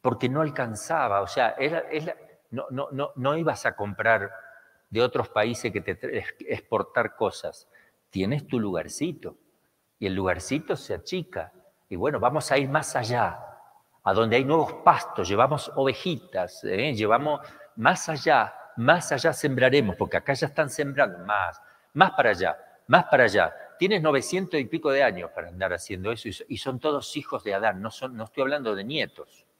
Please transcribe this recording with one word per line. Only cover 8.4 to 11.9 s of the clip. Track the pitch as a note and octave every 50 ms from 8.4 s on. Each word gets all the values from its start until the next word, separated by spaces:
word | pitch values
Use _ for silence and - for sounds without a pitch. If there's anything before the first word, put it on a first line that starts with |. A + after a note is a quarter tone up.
| C#3+
tu | - - B2
lugarcito, | A2 G2+ F2+ E2 D#2 - - - C#3 F3 E3 - - F2 - _ _ _ _ _ _ _ _ _ _ _ _ _
y | -
el | G2 F#2+
lugarcito | F#2+ F#2+ F#2 F2+ F2 F#2 - C3 D3+ D#3 - F3
se | - - - G#2
achica. | F2+ - - - F#3 E3 - - F#2+ D#2+ - _ - _ _ _ _ _
Y | _